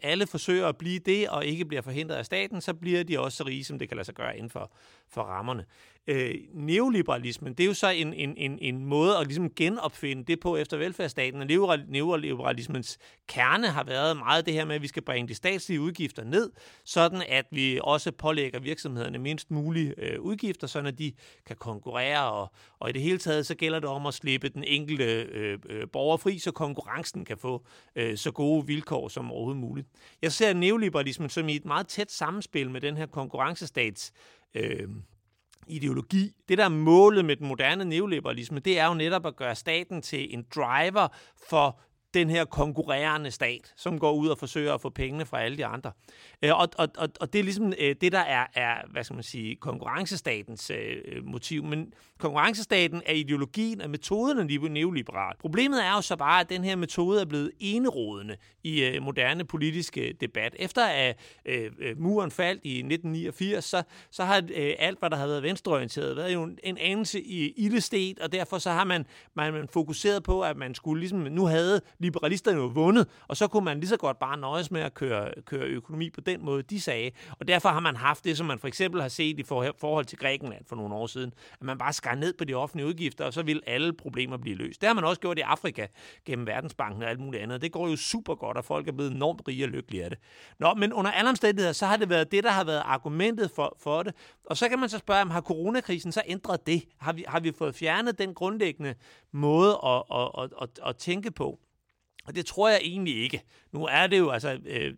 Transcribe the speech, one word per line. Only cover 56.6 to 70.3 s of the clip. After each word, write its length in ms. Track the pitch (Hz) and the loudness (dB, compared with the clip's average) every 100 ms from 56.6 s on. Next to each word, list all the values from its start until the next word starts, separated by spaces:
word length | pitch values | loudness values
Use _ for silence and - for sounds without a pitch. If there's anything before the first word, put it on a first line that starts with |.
her 120 | 190 185 | -2 -2
metode 460 | 165 - 175 202 | -2 0 2 2
er 40 | 170 | 2
blevet 260 | 147 147 - | -2 -4 -4
enerådende 760 | 196 226 254 135 107 101 104 101 _ _ | -2 0 0 0 -4 -6 -10 -12 _ _
i, 200 | 160 156 | -4 0
øh, 200 | 131 135 | 2 0
moderne 420 | 135 135 127 165 160 | -2 0 2 0 -2
politisk, 520 | 160 156 165 160 135 | -2 -2 -2 -4 -4
øh, 160 | 120 - | -6 -4
debat. 340 | 117 110 113 - | -6 -2 -4 -4
Efter 260 | 185 254 220 | -4 2 2
at, 340 | 139 127 - - - - | 2 0 0 -12 -14 -6
øh, 260 | 127 110 - | -4 -4 -8
øh, 200 | 135 127 | -8 -2
muren 320 | 170 208 175 | 0 2 0
faldt 300 | - 180 226 | 0 -2 -2
i 180 | 147 127 | -4 -6
nitten 300 | 131 165 170 | -2 -2 -2
niogfirs, 540 | 160 170 - 190 202 - | -4 -4 -4 -2 -2 -2
så, 180 | 185 - - - | -2 -4 -10 -12
så 120 | - | -4
har, 200 | 185 202 170 - | 2 4 2 0
øh, 180 | 143 - | 0 2
alt, 200 | 170 190 | 0 0
hvad 100 | 170 | -2
der 80 | 151 | 0
har 100 | 143 | 0
været 160 | 147 | 0
venstreorienteret, 720 | 147 190 196 143 120 143 139 131 | -2 -2 0 0 0 -4 -4 -2
været 180 | 180 | -2
jo 100 | 180 | -2
en, 140 | 165 - | -4 -6
en 140 | 185 180 | -8 -2
anelse 440 | 165 202 220 202 | 0 0 -2 -4
i, 320 | - 180 147 185 | -4 -2 -2 0
ildestet, 640 | 208 233 - 202 185 190 | 2 2 2 0 -2 -4
og 120 | 160 | -4
derfor 260 | 185 170 185 | -2 -2 -2
så 140 | 185 | 0
har 120 | 170 | 2
man, 220 | 190 175 135 - - - | 4 2 -2 -12 -10 -4
man, 180 | 151 | -2
man 140 | 156 147 | -4 -2
fokuseret 560 | 170 156 147 202 202 | 0 0 0 2 2
på, 180 | 170 | 2